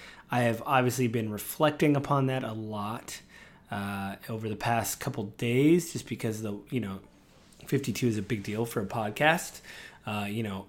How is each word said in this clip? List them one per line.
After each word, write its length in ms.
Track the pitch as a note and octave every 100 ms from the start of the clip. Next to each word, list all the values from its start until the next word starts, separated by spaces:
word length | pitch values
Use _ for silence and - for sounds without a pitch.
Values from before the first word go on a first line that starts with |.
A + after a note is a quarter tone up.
| - - -
I 140 | B2
have 180 | A#2+ A2+
obviously 440 | C#3+ C3 B2+ B2 A#2+
been 220 | A#2 A2
reflecting 640 | G#2 - - D3+ D3 D3+
upon 300 | C#3+ C#3 C#3+ C3
that 140 | C3
a 120 | A#2
lot, 680 | A2 G#2+ G#2+ G#2 A#2 - - - - - - -
uh, 460 | G#2 G2+ G2 G2 - -
over 180 | A2 A2
the 80 | G#2+
past 420 | A#2 A#2 A2 -
couple 260 | - - G#2 -
days, 560 | A#2+ B2 D3 F3 -
just 160 | B2 -
because 320 | A2 A#2 G#2+
the, 180 | A2 G2+ -
you 100 | B2+
know, 200 | G2+ F#2+ - - - - - - -
fifty-two 420 | C#3 B2+ G2+ B2
is 80 | G#2+
a 60 |
big 200 | F#2+ G#2+
deal 220 | G2+ G#2+
for 160 | A#2 B2
a 60 | G2
podcast. 760 | A#2+ G#2 - D3+ F3 - - - - - - -
Uh, 200 | D3 G2+
you 160 | G#2+
know, 220 | A2 G2